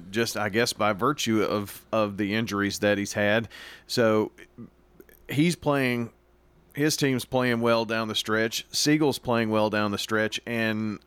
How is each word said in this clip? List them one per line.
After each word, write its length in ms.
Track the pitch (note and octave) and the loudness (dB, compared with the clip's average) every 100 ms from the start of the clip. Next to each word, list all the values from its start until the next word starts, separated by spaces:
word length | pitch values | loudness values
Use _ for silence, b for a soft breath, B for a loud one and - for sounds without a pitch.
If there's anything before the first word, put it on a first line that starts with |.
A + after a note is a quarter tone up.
| F2+ | -4
just, 260 | G2+ A2+ G#2+ | -2 -2 -2
I 120 | G#2 | -2
guess, 220 | G#2 A#2+ | 0 0
by 220 | - G#2+ | 0 0
virtue 480 | G2+ A#2+ D3 A#2 A2 | 0 -2 0 0 2
of, 420 | F#2+ G#2 G2+ - - | 2 0 -4 -12 -4
of 260 | A2 G#2 G2 | -2 0 -2
the 180 | G2+ G#2+ | -2 -2
injuries 440 | A2+ G2+ G2+ G2+ | -2 -2 -2 0
that 180 | G#2 G2+ | 2 2
he's 140 | G2+ | 0
had. 340 | - G#2 A2 A2 B B B - | 0 2 2 0 B B B -4
So 440 | - A2+ G#2+ G#2+ - - - A#2 _ _ - - - - | 2 4 4 0 -6 -20 -20 -20 _ _ -20 -20 -18 -4
he's 260 | C3 E3+ D#3+ | 0 2 0
playing, 560 | D3 C#3+ C3 A#2+ A#2 - _ _ _ _ _ | 0 0 0 -2 -6 -12 _ _ _ _ _
his 220 | - D3+ - | -2 0 2
team's 300 | C#3+ B2+ - | 0 0 -2
playing 340 | B2+ B2+ A#2 | 0 0 2
well 220 | A#2 A2+ A2 | 2 2 0
down 220 | A2+ A2 | -2 -2
the 80 | G#2 | -4
stretch. 500 | - G#2+ A2+ - - | 0 0 0 -2 -6
Siegel's 480 | - D3+ D3+ D3+ B2 | -2 2 4 2 0
playing 300 | - A#2 A2 | 0 0 2
well 200 | G#2+ G#2+ | 2 2
down 220 | G#2+ G#2+ | 2 0
the 60 | G2+ | -2
stretch, 420 | - A2 G#2+ - - | -2 0 0 -4 -6
and 540 | A#2 A2 A2 A2 G2+ | -4 -2 -2 -4 -8